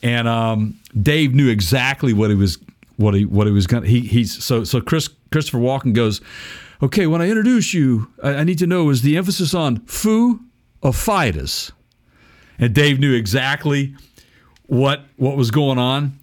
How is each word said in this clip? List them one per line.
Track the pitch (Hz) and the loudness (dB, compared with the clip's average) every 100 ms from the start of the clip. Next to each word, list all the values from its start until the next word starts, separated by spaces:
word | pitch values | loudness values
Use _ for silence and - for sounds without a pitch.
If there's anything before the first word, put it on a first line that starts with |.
And, | 123 120 117 | 0 0 0
um, | 117 113 110 107 - - 117 | 0 0 0 -2 -6 -10 -2
Dave | 104 151 151 | 0 2 2
knew | 127 135 | 4 4
exactly | 110 87 135 127 135 127 | 2 0 0 0 -2 0
what | 107 110 | 2 2
he | 104 | 2
was, | 98 82 - _ _ - | 2 -2 -14 _ _ -2
what | 104 | 0
he, | 98 101 | 2 2
what | 98 107 | 2 2
he | |
was | 101 92 | 2 2
gonna, | 120 101 | 0 2
he, | 120 | 0
he's, | 117 117 107 - | 2 0 0 -4
so, | - 120 | -4 -4
so | 104 127 | -2 -4
Chris, | - 160 - _ _ | -2 -4 -4 _ _
Christopher | 156 147 123 | -4 -4 -2
Walken | 120 135 131 | -2 -2 0
goes, | 110 113 101 - - - - - - | 0 0 -2 -10 -20 -18 -18 -20 -4
Okay, | 139 214 175 | -2 0 0
when | 165 | 0
I | 170 | 0
introduce | 220 214 254 - | 0 2 2 0
you, | 180 135 117 110 _ | 0 2 0 -2 _
I, | 143 139 | -6 -2
I | |
need | 160 175 | 0 0
to | 175 | 0
know, | 180 156 | 2 2
is | 135 | 2
the | 131 156 | 2 0
emphasis | 185 190 175 | -2 -2 -2
on | 180 151 113 - | -2 -2 -4 -6
Foo | - 214 220 240 226 - _ _ _ | -4 0 2 2 -2 -8 _ _ _
or | 143 | -2
Fighters? | 123 - 202 143 76 64 - - - _ _ _ _ _ _ _ - | -2 0 0 0 -2 -6 -8 -10 -16 _ _ _ _ _ _ _ -2
And | 120 | 0
Dave | 110 147 135 | 2 2 2
knew | 143 | 2
exactly | 123 107 120 131 147 151 143 139 139 - _ _ _ _ _ _ | 2 0 -2 -2 -4 -2 -2 -4 -8 -20 _ _ _ _ _ _
what, | 123 139 147 - _ | 0 0 -2 -8 _
what | 131 139 | -2 0
was | 117 | 0
going | 113 139 127 | 2 0 0
on. | 123 135 143 135 | 0 0 -2 -6